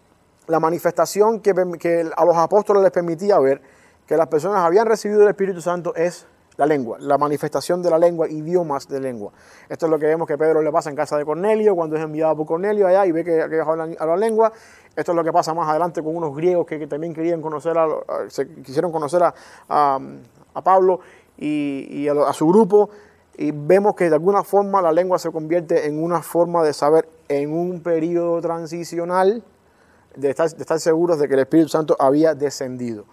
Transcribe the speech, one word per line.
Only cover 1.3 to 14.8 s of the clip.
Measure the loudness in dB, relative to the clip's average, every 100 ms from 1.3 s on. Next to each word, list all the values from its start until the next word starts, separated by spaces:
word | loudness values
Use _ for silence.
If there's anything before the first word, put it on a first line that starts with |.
| 2
que, | 0 2 0 -2
que | 0 0 0 2
a |
los | 4 4
apóstoles | 4 2 4 4
les | 4
permitía | 2 -2 -2 2 4
ver | 4 2 -6 _ _ _ _
que | 0
las | 2
personas | 0 0 0
habían | 2 4 2
recibido | 0 0 2
el | 2
Espíritu | 2 -2 -4
Santo | -4 -4 -6 -4
es | -4 -4 -14 _ _ -2
la |
lengua, | 0 0 -2 -8
la | -2 0
manifestación | 0 -2 -4 -4 -4 -2
de | 0
la | 2
lengua, | 2 2 -4
idiomas | -6 -4 -2 -2 -6 -8
de | -8
lengua. | -8 -8 -12 -16 -20 -20 -16
Esto | -6 -2
es |
lo | 0
que | 0
vemos | 0 -2
que | 0
Pedro | 2 2
le | 0
pasa | -2 -4
en |
casa | -4 -4 -4
de |
Cornelio, | -4 -2 0 2 2
cuando | 0 0 -4
es |
enviado | -6 -2 -2 -2
por | -2
Cornelio | -4 -2 0 2
allá | 4
y | 2
ve | 0
que | 0 -2
aquellos | 0 -2 -2
hablan, | -2 -6 -6
hablan | -2 -2
lengua. | 0 2 0 0 -14 -20